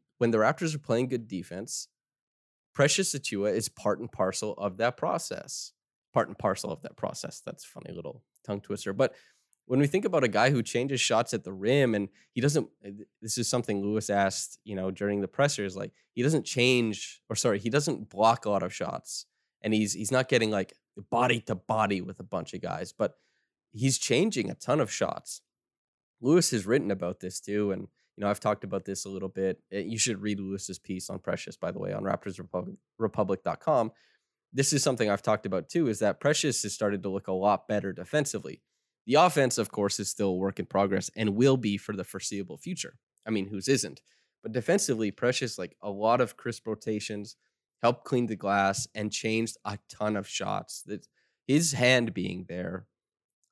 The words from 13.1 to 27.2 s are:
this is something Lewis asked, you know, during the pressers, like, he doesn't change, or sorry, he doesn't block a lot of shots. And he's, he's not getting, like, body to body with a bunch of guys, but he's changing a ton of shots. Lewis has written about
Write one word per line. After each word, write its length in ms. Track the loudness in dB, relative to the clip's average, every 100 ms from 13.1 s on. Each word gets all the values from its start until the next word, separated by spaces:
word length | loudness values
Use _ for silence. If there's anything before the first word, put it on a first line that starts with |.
| _
this 160 | -6 -4
is 120 | 0
something 320 | 0 0 -2
Lewis 280 | 0 -2 0
asked, 500 | 2 2 0 -8 -12
you 120 | -10 -4
know, 140 | -4
during 320 | -2 -2 0
the 60 | -2
pressers, 480 | 2 0 0 -6 -6
like, 160 | -10 -12 _
he 100 | 0
doesn't 220 | 2 2 0
change, 760 | 4 6 6 2 -2 -10 -14 -8
or 60 | 0
sorry, 240 | 0 0
he 100 | 2
doesn't 400 | 0 0 -2 -6
block 360 | 4 4 4 2
a 40 |
lot 140 | 0
of 100 | -2
shots. 520 | -4 -6 -6 -8 -12 -12 _ _ _
And 120 | 0
he's, 200 | 2 2
he's 180 | -2 0
not 180 | 0 4
getting, 220 | 2 4
like, 220 | 0 -2 _ _ -20 -2
body 300 | 2 4 2
to 140 | -2 -6
body 460 | 0 2 2 0
with 180 | -4 -12
a 40 |
bunch 300 | -8 -6 -6
of 80 | -8
guys, 300 | -6 -6 -8
but 260 | -4 -4 -4 _ _ _ _ _
he's 260 | -2 0 0
changing 520 | 2 2 4 0 -4
a 60 | -6
ton 260 | -2 0
of 100 | 0
shots. 500 | -2 -2 -4 -10 -16 _ _ _ _ _ _ _ _
Lewis 320 | 4 4 4
has 140 | 0 2
written 260 | 2 2
about 300 | -2 -4 -6